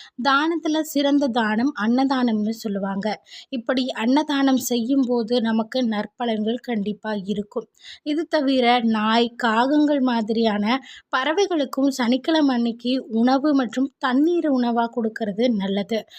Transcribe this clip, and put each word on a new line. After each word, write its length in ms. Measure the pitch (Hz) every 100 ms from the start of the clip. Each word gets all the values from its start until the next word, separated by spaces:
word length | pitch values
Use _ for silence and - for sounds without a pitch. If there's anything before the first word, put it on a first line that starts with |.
| - - 269
தானத்துல 520 | 269 320 339 330 311
சிறந்த 480 | 311 285 285 285 277
தானம் 440 | 233 214 214 277 247
அன்னதானம்னு 720 | 214 247 269 262 247 214 208
சொல்லுவாங்க. 720 | 220 214 196 196 196 214 226 - - -
இப்படி 400 | 262 233 254 254
அன்னதானம் 680 | 214 226 277 311 277 269 254
செய்யும் 480 | - 240 226 277 240
போது 340 | 240 220 240
நமக்கு 480 | 226 226 226 262 233
நற்பலன்கள் 720 | 208 208 - 240 220 214 247
கண்டிப்பா 520 | - 226 202 208 214 208
இருக்கும். 440 | 190 208 208 233 220 _ - -
இது 220 | 294 302
தவிர 560 | 311 311 269 262 240 247
நாய், 540 | 226 220 220 226 240 240
காகங்கள் 580 | 233 220 262 302 294 285
மாதிரியான 800 | 254 233 220 226 226 208 208 262 - - - 254
பறவைகளுக்கும் 720 | 269 330 392 330 262 - 277
சனிக்கிழமை 640 | 269 233 262 294 320 277
அன்னைக்கு 520 | 240 233 233 247 254 -
உணவு 460 | 220 247 269 302
மற்றும் 380 | 277 226 254 277 -
தண்ணீர் 520 | 262 254 320 349 311
உணவா 380 | 254 240 233 233
கொடுக்கறது 540 | 233 220 220 214 190 254
நல்லது. 560 | 208 196 196 196 226 -